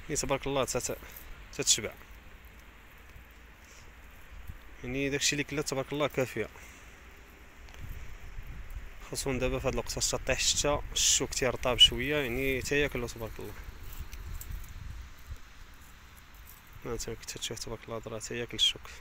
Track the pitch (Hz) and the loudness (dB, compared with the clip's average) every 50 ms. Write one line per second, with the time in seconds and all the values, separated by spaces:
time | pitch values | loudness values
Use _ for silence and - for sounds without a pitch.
0 | - - 151 131 - 131 139 131 - 135 139 135 123 - - 127 - - 87 - | -4 0 0 0 2 2 2 2 2 2 4 4 4 4 2 0 0 0 -4 -6
1 | - - - - - - - - - - - - 104 - - - 107 92 - - | -8 -12 -12 -12 -12 -12 -12 -12 -12 -10 -4 0 6 6 6 6 4 -2 -6 -8
2 | - - - - - - - - - - - - - - - - - - - - | -16 -16 -16 -16 -14 -16 -16 -16 -18 -18 -18 -18 -18 -18 -18 -18 -18 -18 -18 -16
3 | - - - - - - - - - - - - - - - - - - - - | -16 -16 -16 -16 -16 -16 -18 -18 -18 -20 -20 -18 -18 -18 -18 -16 -16 -16 -16 -16
4 | - - - - - - - - - - - - - - - - - 123 127 135 | -16 -16 -16 -16 -16 -14 -12 -12 -10 -10 -10 -12 -12 -14 -14 -8 -6 -2 0 2
5 | 139 139 135 143 - - 147 143 143 - 143 147 151 - 143 131 127 - 139 147 | 2 2 2 4 4 4 4 4 0 0 0 -2 0 0 0 0 0 0 2 2
6 | 151 127 - - 131 120 - 113 104 - - - - - - - - - - - | 2 2 4 4 2 2 2 -2 -2 -2 -4 -14 -16 -16 -16 -16 -16 -16 -16 -16
7 | - - - - - - - - - - - - - - - - - - - - | -16 -16 -16 -16 -16 -18 -18 -16 -18 -16 -16 -14 -14 -14 -10 -10 -8 -6 -6 -6
8 | - - - - - - - - - - - - - - - - - - - - | -6 -8 -8 -8 -10 -8 -8 -8 -8 -8 -8 -8 -8 -6 -6 -8 -8 -8 -10 -10
9 | - - - - - 143 131 123 127 127 127 131 120 131 117 120 110 - - 135 | -10 -6 -4 -2 0 2 2 4 4 2 2 4 2 2 2 2 0 0 0 2
10 | - - - 123 - - 131 - - - - - - 147 147 147 - - - - | 2 2 2 2 2 2 2 4 6 4 6 6 4 4 4 2 0 -2 2 4
11 | - - - - 143 117 - - 139 123 117 - - 131 123 110 - - 123 120 | 6 8 8 6 6 2 2 2 4 4 2 4 4 4 10 10 10 10 10 6
12 | 123 139 151 151 139 120 117 127 135 135 135 127 117 - 143 143 147 139 - 127 | 2 2 4 4 4 2 2 2 2 2 2 2 2 4 4 6 6 4 4 0
13 | 120 117 - 117 113 107 - - 95 104 104 - - - - - - - - - | 0 0 -2 -4 -6 -6 -6 -6 -6 -6 -6 -8 -10 -10 -10 -8 -8 -8 -6 -6
14 | - - - - - - - - - - - - - - - - - - - - | -6 -6 -6 -8 -6 -6 -6 -6 -6 -6 -6 -6 -6 -8 -8 -10 -8 -8 -8 -8
15 | - - - - - - - - - - - - - - - - - - - - | -8 -10 -12 -14 -10 -10 -10 -10 -10 -12 -14 -14 -14 -14 -14 -16 -16 -16 -16 -18
16 | - - - - - - - - - - - - - - - - - 131 120 110 | -18 -18 -18 -18 -18 -18 -16 -16 -16 -16 -16 -18 -18 -16 -16 -10 -6 -4 -2 -2
17 | - - 113 - - - - - - - 117 110 - - 117 107 - - 117 113 | -2 -4 -4 -6 -6 -8 -6 -4 -4 -4 -4 -4 -4 -6 -6 -6 -6 -6 -6 -4
18 | - - 117 107 - - 120 120 120 - - 104 - - - - - - - - | -4 -4 -6 -6 -4 -4 -2 -2 -2 -2 2 4 6 6 6 2 -6 -10 -12 -12